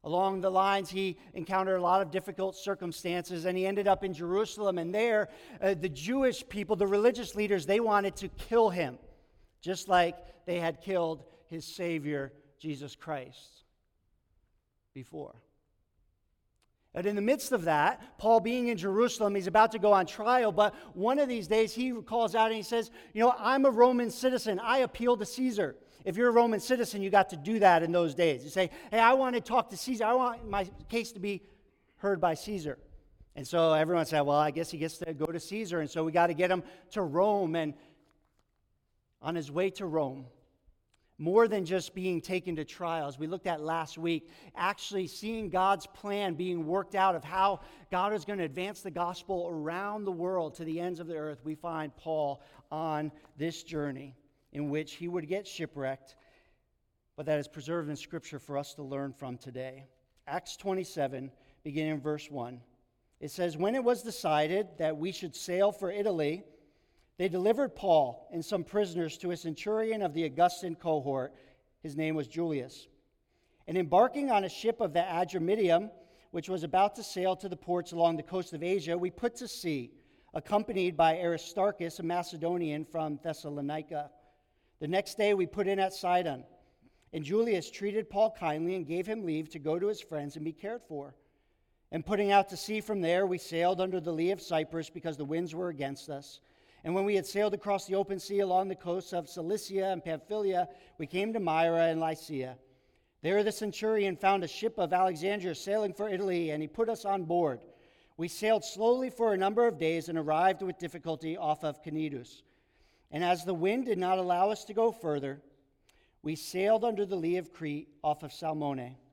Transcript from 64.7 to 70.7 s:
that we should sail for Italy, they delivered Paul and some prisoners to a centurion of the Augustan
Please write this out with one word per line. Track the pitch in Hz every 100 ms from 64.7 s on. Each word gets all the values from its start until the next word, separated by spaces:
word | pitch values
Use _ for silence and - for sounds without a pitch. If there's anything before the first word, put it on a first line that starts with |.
| 160
that | 160 156
we | 170
should | 190 175 -
sail | - 180 202
for | 208 190
Italy, | 202 202 175 147 170 - - _ _ _ _ _ _
they | 180
delivered | 175 196 233 277 -
Paul | 196 160 131 120 -
and | 175
some | 160 208
prisoners | 160 208 202 170 165 -
to | 180
a | 175
centurion | 165 151 208 220 220 220
of | 185 147
the | 160
Augustan | 131 175 180 185